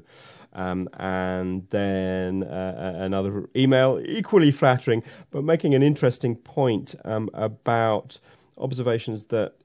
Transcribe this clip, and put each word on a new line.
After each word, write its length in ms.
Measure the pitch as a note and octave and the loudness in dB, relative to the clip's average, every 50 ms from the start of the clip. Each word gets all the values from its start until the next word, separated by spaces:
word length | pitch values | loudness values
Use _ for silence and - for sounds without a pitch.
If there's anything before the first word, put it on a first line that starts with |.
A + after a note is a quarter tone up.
| - _ _ - - - - - - _ - | -10 _ _ -20 -20 -20 -20 -20 -20 _ -12
Um, 340 | - F#2 F#2 F2+ F#2 F#2 - - | -8 -6 -4 -4 -4 -6 -8 -10
and 760 | - F#2+ F#2+ F#2 F#2 F#2 F#2 F#2 F#2 F#2 F#2 F#2 F#2+ F2+ - | -8 -6 -4 -4 -2 -2 -4 -4 -4 -4 -4 -6 -6 -6 -4
then, 720 | - G2+ G2+ G2 F#2+ F#2+ F#2 F#2 F#2 F#2 F#2 F#2 F#2+ F#2+ F#2+ | -4 -2 0 0 0 -2 -2 -2 -2 -2 -2 -2 -4 -4 -4
uh, 520 | - C#2 F#2 F#2 F#2+ F2+ - D#2 F#2+ F2 | -6 -6 -6 -6 -6 -8 -8 -8 -8 -6
a-, 80 | E2+ F#2+ | -6 -4
another 460 | F#2+ G2 G2 F#2+ G2 G2 G2+ - - - | -4 -2 -2 -2 -4 -4 -6 -8 -4 0
email, 460 | B2 C3 C3+ C3+ C3 C3 C3 B2+ F2+ - | 2 4 4 6 6 4 4 2 0 -4
equally 460 | - - A3+ G3 - - G3 D#3+ D3 | -6 -6 -6 -2 2 4 6 6 6
flattering, 520 | C#3 - - C3+ B2+ B2+ - - A#2 A2+ - - - - - _ | 4 4 4 4 4 4 2 0 -2 -2 -2 -6 -16 -20 -18 _
but 120 | - C#3 C#3+ | -8 -4 0
making 300 | D3+ E3 E3 - D#3 C#3 | 0 0 2 4 4 4
an 80 | C3 | 6
interesting 540 | C#3 D3 D3 C#3+ - B2+ A#2+ - - B2 A#2 | 6 4 4 4 2 0 0 0 -2 -4 -4
point, 600 | A#2 - - - D3+ C3+ B2+ A2 G2+ - - - - - | -4 -8 -8 -2 0 0 2 2 0 -4 -8 -14 -12 -8
um, 260 | - A2 A2 A2 G2 - | -6 -4 -4 -4 -6 -6
about 840 | - G#2+ G#2+ A2 - _ - A#2+ A2+ A2+ A2+ G#2+ G2+ - - - - _ _ - _ _ _ _ | -4 -4 -4 -6 -4 _ 0 2 2 2 2 2 0 -2 -8 -16 -20 _ _ -20 _ _ _ _
observations 680 | - - C3 C3 B2+ B2 B2 A2+ A2+ - - A2 G#2+ - | -8 -6 -6 -4 -2 0 0 0 0 -2 -6 -8 -8 -6
that 300 | - A#2+ A2+ G2+ - - _ | -4 -2 -2 -2 -2 -6 _